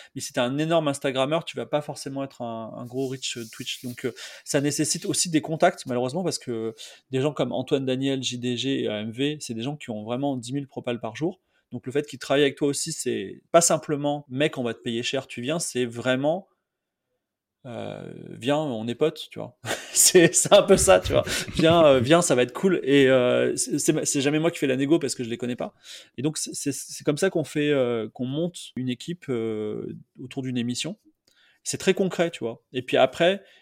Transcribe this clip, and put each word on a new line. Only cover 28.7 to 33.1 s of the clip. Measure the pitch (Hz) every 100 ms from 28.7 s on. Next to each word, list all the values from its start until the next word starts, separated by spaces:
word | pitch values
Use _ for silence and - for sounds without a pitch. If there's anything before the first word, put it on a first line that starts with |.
une | - 127
équipe, | 123 - 175 -
euh, | 120 113 107 107 113 - - - -
autour | 131 -
d'une | 131 123
émission. | 117 120 156 - _ _ _ _ _ _
C'est | - -
très | -
concret, | 185 190 - 170
tu | -
vois. | 117 117 _
Et | 127
puis | - 131
après, | 131